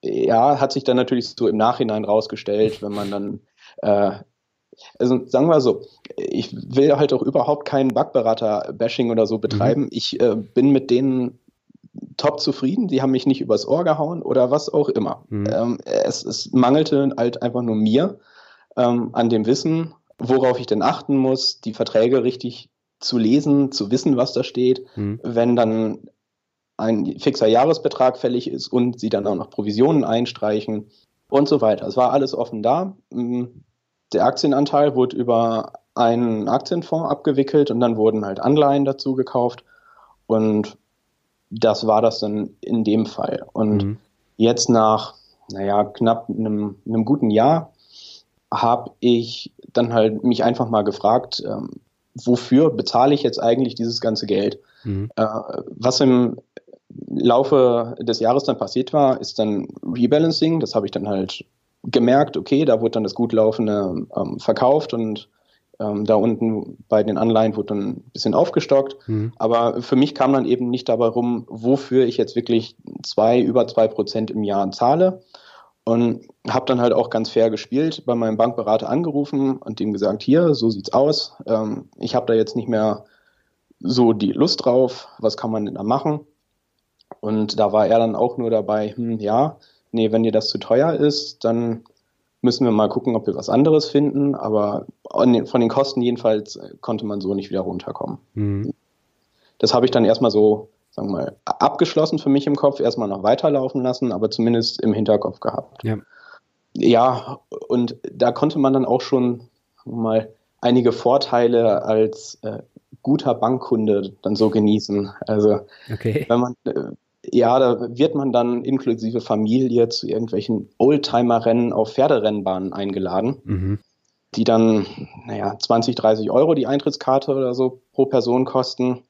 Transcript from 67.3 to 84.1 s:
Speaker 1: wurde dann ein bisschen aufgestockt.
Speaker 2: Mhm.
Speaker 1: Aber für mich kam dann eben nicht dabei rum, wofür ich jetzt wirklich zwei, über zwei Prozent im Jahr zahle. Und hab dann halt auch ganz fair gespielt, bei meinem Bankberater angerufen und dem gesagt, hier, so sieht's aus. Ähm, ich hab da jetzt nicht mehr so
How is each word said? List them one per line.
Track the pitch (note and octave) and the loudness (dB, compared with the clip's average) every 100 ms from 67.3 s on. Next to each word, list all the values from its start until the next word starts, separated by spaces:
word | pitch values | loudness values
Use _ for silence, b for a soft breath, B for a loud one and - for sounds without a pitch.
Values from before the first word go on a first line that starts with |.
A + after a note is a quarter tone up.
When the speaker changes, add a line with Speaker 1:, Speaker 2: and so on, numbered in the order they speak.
| A2 A2 G#2+ | 2 2 0
Speaker 1:
wurde | G2+ G#2 | -4 -4
dann | G2+ | -4
ein | - - | -8 -12
bisschen | - B2 | -6 -2
aufgestockt. | - E3+ - - C#3 C#3 - b | 2 2 0 2 0 0 -8 b
Speaker 2:
Mhm. | A2 A2 - | -4 -4 -4
Speaker 1:
Aber | A2+ A#2 A#2 - | -2 2 0 -2
für | B2 B2+ | 0 2
mich | C#3+ C#3+ | 2 2
kam | C3 | 2
dann | C#3 B2 | 2 2
eben | B2 B2 | 0 0
nicht | B2 B2 | -4 -2
dabei | A2+ A#2 | 0 2
rum, | A#2 A#2+ A#2+ A2+ | 0 -2 -2 -6
wofür | A2+ A2+ C3+ - C3 B2 | -6 0 0 2 2 2
ich | - | 0
jetzt | A2+ - | -2 -2
wirklich | - A#2 A2+ _ - G1+ | 0 0 0 _ -18 -16
zwei, | - - A2 B2 | -8 0 4 4
über | B2 B2 A2+ | 4 2 0
zwei | - A2 | 2 0
Prozent | - G2+ A2+ A2 | 0 -4 -4 -4
im | G#2+ | -4
Jahr | G2+ G2+ G2 | -2 -2 -2
zahle. | G2 A#2+ D3+ F#3 F#3 B B B B B B | 0 2 4 2 0 B B B B B B
Und | - A2+ A#2+ - - - - | -2 2 2 -2 -10 -18 -4
hab | B2+ C3 | -4 0
dann | B2+ | 0
halt | A#2+ | 2
auch | G#2+ - | 2 0
ganz | - A2+ | -2 -2
fair | - A2+ | 2 2
gespielt, | A2 - B2+ D#3+ D#3 - | 0 -4 -2 -2 -4 -4
bei | A#2+ | -2
meinem | A2+ A2 | -2 0
Bankberater | A2+ - G#2 A2 A2+ | 0 0 0 0 0
angerufen | C#3 E3+ C#3+ C#3+ C#3 C3+ C3 | -2 -2 -2 -2 0 0 -2
und | - A2 | -8 -6
dem | G#2+ | -4
gesagt, | G2+ G2+ G#2+ | 0 0 -2
hier, | - D3 E3+ C#3+ | 2 4 4 2
so | A2+ | 2
sieht's | G#2 F#2+ | -2 -2
aus. | B2 C#3 D3+ - _ - | 2 2 0 -4 _ -2
Ähm, | A2 A2 G#2+ - - | -2 -2 -6 -10 -10
ich | - B2 | -4 -2
hab | - | 2
da | |
jetzt | A2+ A2 - | 2 2 -2
nicht | A#2 | -2
mehr | A2+ A2 G2+ b b b b b b _ _ | 0 0 -2 b b b b b b _ _
so | - B2+ A#2+ | -4 2 4